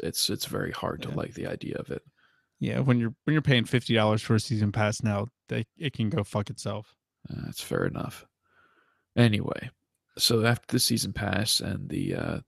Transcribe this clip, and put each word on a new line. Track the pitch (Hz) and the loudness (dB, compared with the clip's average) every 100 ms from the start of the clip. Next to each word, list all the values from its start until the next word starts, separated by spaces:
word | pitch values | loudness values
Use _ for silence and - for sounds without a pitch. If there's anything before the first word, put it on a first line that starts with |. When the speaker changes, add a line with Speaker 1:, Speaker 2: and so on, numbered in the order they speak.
Speaker 1:
it's, | - - - | -2 -2 -2
it's | - - | -2 -4
very | - - | -4 -4
hard | - - - | -4 -4 -4
to | - | -6
Speaker 2:
Yeah. | - | -6
Speaker 1:
like | - - | -6 -6
the | 90 | -6
idea | 85 - - | -6 -6 -6
of | - | -6
it. | - - _ _ _ _ _ | -8 -10 _ _ _ _ _
Speaker 2:
Yeah, | 123 120 | -2 2
when | 131 123 | 2 2
you're, | 113 - | 2 -2
when | - | 0
you're | 151 | 2
paying | 147 123 113 | 4 4 4
fifty | 123 - | 0 2
dollars | 113 107 107 | 4 4 4
for | - 113 | 4 2
a | |
season | - 107 104 | 2 0 2
pass | 104 107 107 | 2 0 2
now, | 110 101 107 - - | 0 0 -4 -10 -6
they, | 120 110 - | -6 -6 -6
it | 151 | -6
can | - 110 | -2 -2
go | 104 | 0
fuck | 101 107 101 | -2 -2 -4
itself. | - 104 104 107 _ _ _ - | -6 -6 -8 -10 _ _ _ -12
Speaker 1:
Uh, | - - | -10 -10
that's | - | -10
fair | - 50 50 | -4 0 0
enough. | - - - - _ _ _ _ _ _ _ _ - | -2 -8 -10 -18 _ _ _ _ _ _ _ _ 4
Anyway, | 120 107 - - - - _ _ _ - | 4 4 -2 -6 -8 -14 _ _ _ -2
so | - 117 113 | 2 4 4
after | 120 - | 2 0
the | 127 | 0
season | - 113 98 | 2 0 0
pass | - 101 98 104 - | -2 -2 0 0 0
and | - 98 92 | -2 -4 -4
the, | 92 92 90 | -4 -2 -2
uh, | 82 80 | -4 -6